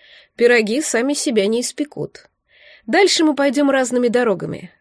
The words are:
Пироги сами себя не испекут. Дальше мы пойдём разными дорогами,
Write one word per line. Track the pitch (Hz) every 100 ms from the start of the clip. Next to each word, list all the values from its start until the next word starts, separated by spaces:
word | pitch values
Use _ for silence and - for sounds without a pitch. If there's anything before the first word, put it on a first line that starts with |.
| _ - _ -
Пироги | 240 240 214 254
сами | 311 226 262
себя | 285 302 214 196
не | 226
испекут. | 247 - 294 - 147 - _ _ _ _ - - -
Дальше | 320 392 -
мы | 311 277
пойдём | 277 269 285
разными | 269 254 247 240
дорогами, | 240 240 175 160 - 180 _